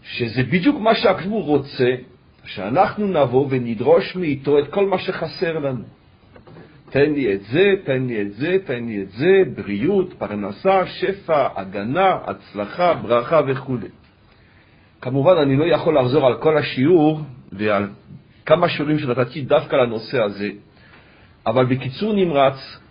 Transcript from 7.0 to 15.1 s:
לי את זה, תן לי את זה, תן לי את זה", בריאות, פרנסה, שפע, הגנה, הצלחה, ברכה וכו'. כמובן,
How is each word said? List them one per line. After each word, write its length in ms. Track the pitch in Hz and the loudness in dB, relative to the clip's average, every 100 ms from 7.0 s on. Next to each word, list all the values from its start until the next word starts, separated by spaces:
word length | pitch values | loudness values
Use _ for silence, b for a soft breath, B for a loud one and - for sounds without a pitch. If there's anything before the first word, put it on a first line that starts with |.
| 151 | 2
לי 220 | 143 120 | 2 0
את 80 | 98 | -2
זה, 320 | 101 139 202 190 | -2 2 2 2
תן 220 | 170 131 127 | 0 -2 -2
לי 160 | 110 | -4
את 100 | 101 | -6
זה, 240 | 101 156 190 190 | -6 -2 -2 -2
תן 180 | 120 | -6
לי 180 | 117 104 | -4 -6
את 80 | 98 | -8
זה", 320 | 98 165 196 165 127 | -2 4 4 4 -2
בריאות, 580 | 98 101 143 202 175 - | -6 -2 0 0 -2 -6
פרנסה, 680 | 101 104 101 104 196 190 180 | -6 -4 -6 -2 2 2 0
שפע, 600 | - 180 196 - 151 120 - | -2 -2 -2 0 2 2 -2
הגנה, 600 | 95 101 107 156 190 156 | -8 -6 -4 2 2 2
הצלחה, 720 | - 104 - 101 101 - 175 | -4 -10 -10 -8 -8 0 0
ברכה 460 | 143 107 120 127 160 135 | 0 0 0 2 0 2
וכו'. 300 | 131 - 123 - - _ _ b b b b b b b b | -4 -4 -8 -8 -18 _ _ b b b b b b b b
כמובן, 360 | 127 | -4